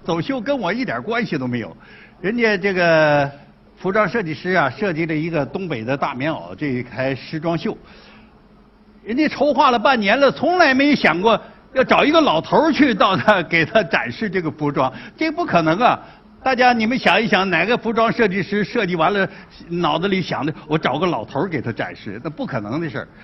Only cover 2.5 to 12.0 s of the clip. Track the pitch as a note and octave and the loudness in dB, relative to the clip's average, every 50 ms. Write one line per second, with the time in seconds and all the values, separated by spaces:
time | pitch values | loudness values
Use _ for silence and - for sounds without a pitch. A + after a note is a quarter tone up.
2.5 | G#3 F#3+ F3+ G3+ F#3+ F#3 F3 E3+ E3 D#3+ D#3 D3+ D3 D3 C#3 C#3 C3+ - - - | 2 2 0 -2 0 2 4 4 6 6 6 4 4 2 2 0 -4 -10 -20 -20
3.5 | - _ _ - - - - F3+ F#3+ A3 G#3+ F#3 - A#3 G3+ D#3 D3+ - - F3+ | -20 _ _ -20 -16 -8 -6 -2 0 0 0 0 0 -4 -4 -4 -8 -8 -4 0
4.5 | F#3 F3 D3+ C3 - - G#3 G3+ E3+ D3 E3+ D#3 D#3+ D3+ D#3 E3+ D#3+ D#3 C#3 - | 2 2 2 0 0 -2 -4 -4 -2 -2 -2 -2 -2 -4 -4 -2 -2 -2 -4 -4
5.5 | - F#3+ G3 F3 D3 A#2 A2 A#2 C#3 C#3 F3 D#3 C3+ B2 C3+ D#3+ D3+ G#2 E2+ F2 | -4 -8 -6 -6 -6 -6 -4 -4 -4 -2 -4 -4 -4 -4 -4 -4 -4 -6 -8 -12
6.5 | F#2+ G2 D3+ C#3+ B2+ B2+ A#2+ - - B2+ C3 C3 C3+ B2+ - - - D#3+ D3+ E3+ | -10 -8 -6 -4 -4 -4 -6 -8 -6 -6 -4 -4 -4 -6 -8 -10 -10 -6 -4 -2
7.5 | E3+ E3 - A3 - - - - - - - - - - - - _ - _ _ | -2 -2 -4 -6 -8 -8 -12 -20 -20 -20 -20 -20 -20 -20 -20 -20 _ -20 _ _
8.5 | _ _ _ _ _ _ _ _ - - - G3 A3+ C4+ D4+ C4+ - - - D4 | _ _ _ _ _ _ _ _ -20 -18 -10 -6 0 0 0 0 2 0 2 2
9.5 | C#4+ C4 D4+ C4+ B3 A#3 G#3 C#4+ C4+ A#3 G#3 G3 G#3+ C4+ C#4 B3+ - - - D#4 | 2 4 4 2 2 2 2 2 2 2 2 2 2 4 4 2 2 2 0 0
10.5 | F4+ F4+ E4+ C#4+ C4 B3+ C#4 D4 C#4+ - - F#3 D#3 E3+ F#3+ A#3 A3 F3+ - - | 2 4 4 4 4 4 4 2 2 2 2 2 2 2 2 2 2 2 -2 -6
11.5 | - - - - - C4 B3+ - G#3 E3 | -20 -20 -18 -8 -2 0 2 4 4 4